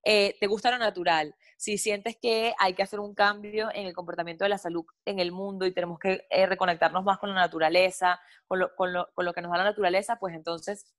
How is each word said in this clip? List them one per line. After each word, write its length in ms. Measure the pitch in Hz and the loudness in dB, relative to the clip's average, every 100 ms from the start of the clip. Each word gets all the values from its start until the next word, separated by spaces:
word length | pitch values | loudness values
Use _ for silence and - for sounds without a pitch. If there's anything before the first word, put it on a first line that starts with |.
eh, 320 | - 214 202 - | 4 4 4 0
te 60 | 208 | -2
gusta 240 | 208 240 | 0 0
lo 80 | 247 | 2
natural, 560 | 220 185 175 160 151 - _ _ | -2 0 2 2 0 -8 _ _
si 200 | - 208 | -6 -2
sientes 400 | 220 202 226 226 | -2 -2 -4 -4
que 320 | 240 226 226 - | 0 2 0 2
hay 160 | 190 185 | 0 2
que 80 | |
hacer 160 | 196 208 | -4 -4
un 160 | 208 202 | -8 2
cambio 540 | 202 208 208 214 214 | 2 2 -6 -4 -4
en 140 | - 196 | -4 -8
el 60 | |
comportamiento 520 | 175 175 170 170 165 196 | -8 -8 -6 -6 -2 0
de 40 | |
la 80 | 196 | 0
salud 260 | - 170 165 _ - | -2 -6 -6 _ -6
en 140 | 196 | -2
el 120 | 175 | -2
mundo 340 | 185 196 196 190 | -2 -8 -2 -2
y 80 | |
tenemos 240 | 185 175 170 | -2 -6 -2
que, 300 | 190 190 - | -2 -2 0
eh, 160 | - 190 | 2 4
reconectarnos 580 | 185 185 170 160 175 | 2 0 2 2 2
más 140 | 196 190 | 0 0
con 120 | 202 | -2
la 60 | 190 | 0
naturaleza, 840 | 175 165 160 175 185 - 180 180 _ - _ | 0 2 2 4 2 2 0 0 _ -20 _
con 120 | 185 | 0
lo, 160 | 185 - | 0 0
con 180 | 180 | -2
lo, 140 | 180 - | -2 -4
con 120 | - 180 | -4 -4
lo 80 | |
que 80 | 175 | -4
nos 100 | 175 | -2
da 60 | 175 | 0
la 60 | |
naturaleza, 540 | 196 208 185 190 208 233 | 0 2 2 2 0 -4
pues 160 | 190 165 | -4 -8
entonces 500 | 165 170 180 208 - | -8 -8 -8 -10 -14